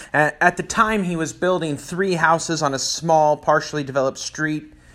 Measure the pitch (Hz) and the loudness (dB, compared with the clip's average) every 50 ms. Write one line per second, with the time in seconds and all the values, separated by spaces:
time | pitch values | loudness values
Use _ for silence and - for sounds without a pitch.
0 | - - - 143 151 151 - - 165 175 175 - 170 - - - 226 214 220 214 | -12 -2 0 2 2 2 2 2 2 2 2 0 -4 -4 0 0 2 2 2 0
1 | 190 175 175 165 160 143 123 - - 180 185 180 160 160 147 135 - - - 175 | 0 -2 -2 -2 -4 -4 -4 -2 0 0 0 0 0 -4 -4 -6 -8 -8 -4 -2
2 | 196 196 180 165 160 160 165 165 - - 165 147 156 143 139 131 - - - - | -2 0 0 2 4 4 4 2 2 -2 -2 -2 0 -2 -2 -2 -4 -4 -6 -4
3 | 151 165 165 156 156 151 151 147 - - 151 156 151 - - 151 143 131 131 139 | 0 2 2 4 4 4 2 2 2 2 2 2 2 -2 -4 -6 -6 -2 -2 0
4 | 131 135 127 - - - - - 156 156 151 151 151 - - - - - - | 0 0 -2 -4 -8 -10 -6 -4 -4 -4 -4 -4 -8 -12 -18 -20 -20 -20 -20